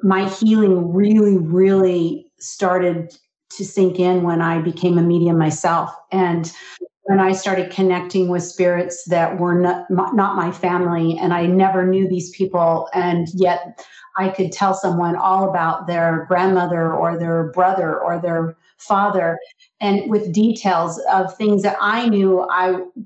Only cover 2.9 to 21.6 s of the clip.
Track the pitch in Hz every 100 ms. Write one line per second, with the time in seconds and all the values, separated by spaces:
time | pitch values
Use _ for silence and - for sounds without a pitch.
2.9 | 170 160 - _ _ _ - 196 - 185
3.9 | 180 180 180 175 165 165 165 165 160 180
4.9 | 170 170 170 170 165 156 156 175 170 -
5.9 | - - 190 175 170 165 - - - -
6.9 | _ - 196 190 190 202 185 180 - 190
7.9 | 180 180 190 180 175 175 - 180 175 180
8.9 | 175 - 170 165 185 175 175 180 - -
9.9 | 185 226 233 190 156 170 175 180 180 175
10.9 | 170 165 165 175 170 170 185 190 190 185
11.9 | 190 185 180 - - 185 175 165 165 -
12.9 | 180 175 170 165 180 180 175 185 - -
13.9 | - - 190 190 190 185 - 196 190 190
14.9 | 170 175 175 190 190 196 180 165 160 175
15.9 | 170 165 160 160 180 190 185 175 170 165
16.9 | 160 165 165 170 165 160 180 185 190 165
17.9 | - 170 170 175 165 165 165 _ _ -
18.9 | 196 202 190 170 170 - _ _ _ 208
19.9 | 202 226 208 180 170 220 226 196 170 170
20.9 | 165 - 190 185 - 214 202